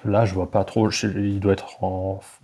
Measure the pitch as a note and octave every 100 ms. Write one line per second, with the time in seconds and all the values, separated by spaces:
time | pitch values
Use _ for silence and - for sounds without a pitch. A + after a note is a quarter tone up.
0 | G#2 G#2 A2+ F#2 F2 G#2+ F#2+ - A2 -
1 | G#2+ F#2+ G2+ G2+ G2+ G2 - - F#2 F#2
2 | F#2+ F#2+ - -